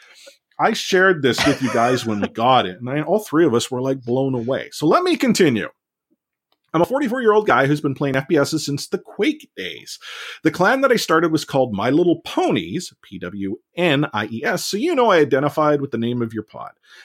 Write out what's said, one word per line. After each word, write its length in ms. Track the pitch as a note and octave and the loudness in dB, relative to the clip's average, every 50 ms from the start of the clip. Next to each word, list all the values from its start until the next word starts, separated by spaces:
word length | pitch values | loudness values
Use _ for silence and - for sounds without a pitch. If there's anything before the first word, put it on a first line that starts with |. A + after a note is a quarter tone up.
| - - - - - - - _ _ _ _ - | -20 -20 -20 -20 -20 -20 -20 _ _ _ _ -2
I 140 | D3+ G3+ | 0 0
shared 480 | A3+ - - - G3 F3+ F#3+ F#3+ F3+ D3+ | 0 -2 -2 0 2 4 4 4 4 4
this 260 | C3+ B2 A2+ - - | 2 0 0 2 0
with 140 | D3 C3+ - | 0 0 0
you 100 | C3+ A#2 G#2 | -2 -2 0
guys 320 | A#2 A#2 B2 C3 A#2+ A#2 | 2 2 2 0 0 -2
when 120 | A2+ G#2+ G2+ | -2 -4 -2
we 60 | G2 A2 | -4 -4
got 360 | - A2 A#2 C3 C3 B2 G2 | -2 0 2 4 4 4 2
it, 140 | F#2 F2+ B2+ | 0 -4 -10
and 80 | A#2+ B2 | -8 -6
I, 140 | C#3 D3+ | -6 -4
all 160 | D3+ D#3 F#3+ G#3+ | -2 -2 -2 -2
three 260 | G#3+ - D3 D#3 F3 | -2 0 2 2 4
of 80 | C#3+ | 4
us 180 | A2+ A#2+ - - | 2 0 0 -2
were, 120 | B2+ B2 | -6 -4
like, 180 | C3 C3+ C3+ C3 | -4 -4 -4 -4
blown 340 | A#2 A#2 A#2+ C3 C#3 C3+ C3 | -4 -2 -2 0 0 -2 -2
away. 360 | A#2+ A2+ A#2+ C3+ - - - | -4 -4 -4 -4 -4 -6 -10
So 140 | - - D3 | -6 -2 2
let 160 | D#3+ B3+ F4 | 2 2 4
me 120 | F4+ F#4 D#4+ - | 2 2 0 2
continue. 500 | C#4 B3 F3+ - F#3 D3 A#2 G2+ E2 - - _ _ _ _ _ _ _ _ _ _ _ _ _ _ _ _ _ _ _ | 2 2 4 4 4 2 2 0 -2 -6 -10 _ _ _ _ _ _ _ _ _ _ _ _ _ _ _ _ _ _ _
"I'm 80 | - E3 | 0 0
a 60 | E3+ | 2
forty-four-year-old 600 | - B3 C#4 D4+ G#3 A#3+ C4 A#3+ G#3+ G#3 G#3+ G#3 | 2 0 0 -2 -2 -2 0 2 2 4 4 4
guy 200 | G#3+ B2 B2 C#3 | 4 4 4 4
who's 160 | C#3 D3+ D3 | 2 0 0
been 100 | - C#3+ C3 | -2 -2 -4
playing 220 | - D3+ C#3 C3+ | -2 -2 -2 -2
F 100 | C3+ C#3 | -2 0
P 120 | - E3+ D3 | 2 2 2
Ss 260 | C#3 - D#3 D3+ - | 2 2 -2 -4 -4
since 220 | C#3+ C#3+ C#3 - | -4 -6 -6 -6
the 100 | - - | -6 -8
Quake 540 | F#3+ - - - - G#3 D#4 - - - _ _ | -8 -8 -8 -6 -2 -2 -2 -2 -4 -8 _ _
days. 440 | - F#2 E2+ D2+ - - - - - - - - - - - - - - | -12 -12 -12 -12 -14 -16 -18 -18 -18 -16 -16 -16 -16 -14 -16 -6 -2 -2
The 60 | D#3+ | 0
clan 300 | - - F3+ G3+ C4 C4+ | 0 2 2 2 2 2
that 100 | C#4 C4 | 2 2
I 60 | A#3+ | 2
started 340 | G3+ - - D#3+ D#3+ E3+ E3 | 2 2 2 2 2 2 2
was 140 | D#3 C#3+ - | 0 -2 -2
called 300 | - - C3+ B2+ A#2+ G2+ | -2 0 0 0 0 -2
My 160 | F#2+ A2 B2 | -2 0 2
Little 320 | C#3+ E3 F3 F3 - - | 2 4 4 2 2 0
Ponies, 720 | - - - - F#4 D#4+ F3+ G#2+ D#3+ - - F3+ F3 - - _ | -4 -6 -2 0 0 0 0 -2 -2 -4 -8 -8 -10 -12 -16 _
P 160 | _ - G2+ F2+ | _ -18 -14 -12
W 400 | F2+ F2+ G2 G2+ G2 G2 G#2 - _ _ _ | -12 -10 -8 -8 -8 -8 -8 -10 _ _ _
N 300 | E3+ F3+ E3+ C#3 C#3+ D3+ - - | -2 0 0 0 0 0 -2 -4
I 140 | - - - | -4 -4 -4
E 80 | A3 A3 - | -6 -6 -4
S, 200 | F3+ F3 F3 - | -4 -4 -4 -4
so 140 | - - G3+ | -6 -4 -4
you 160 | C4+ F4+ E4+ | -2 0 0
know 160 | C4 A#3+ A3 | 2 2 4
I 80 | F#3 E3 | 4 4
identified 640 | D3 C#3 C#3+ C3 C#3+ C#3+ - D#3 D3+ D3 D3 C#3+ | 4 2 2 0 0 0 0 0 2 2 2 0
with 80 | C#3 - | -2 -4
the 80 | - A2+ | -4 -4
name 240 | A#2 A#2+ B2 B2 | -4 -4 -4 -4
of 100 | A#2 G#2+ | -4 -6
your 100 | A2 G#2+ | -6 -10
pod. 280 | G#2 _ - A#1 - - - _ _ _ - - | -12 _ -14 -16 -16 -18 -18 _ _ _ -20 -20